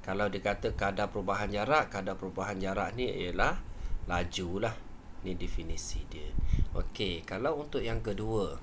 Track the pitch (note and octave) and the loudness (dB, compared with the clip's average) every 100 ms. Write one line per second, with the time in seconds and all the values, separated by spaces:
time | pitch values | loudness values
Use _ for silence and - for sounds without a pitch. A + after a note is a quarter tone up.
0 | - F#2+ G#2 G2+ G#2 G2+ - - G2+ G2 | -4 0 0 0 0 0 -2 0 0 0
1 | G2+ G2+ G2 G2 G#2 G2+ A2 D3+ A#2+ G2+ | 0 0 0 0 0 0 2 2 2 -2
2 | F#2+ F#2+ F#2+ F#2+ G2 F#2+ F#2+ G2 F#2 A2+ | -4 -4 -6 -4 -2 0 0 0 0 0
3 | B2 F#2+ F2+ F2 B2 E3+ - - - - | -2 -2 -2 2 4 2 -4 -6 -2 -2
4 | - F2 F2 - F2 F#2+ A2+ A2+ - - | 0 0 0 -2 -2 0 -2 -2 -10 -12
5 | - - F#2+ F2+ - - E3 - - - | -12 -8 -4 -2 0 0 0 -2 -2 -4
6 | - - - - - - - - - - | -4 -6 0 2 6 6 6 4 0 0
7 | G2+ E2 - F#2+ C3+ D3+ C#3+ C#3 A2 A2+ | 0 0 -2 0 0 0 0 0 2 0
8 | A2 G2+ G#2+ A2 F#2 C#2 | 0 0 2 2 2 -2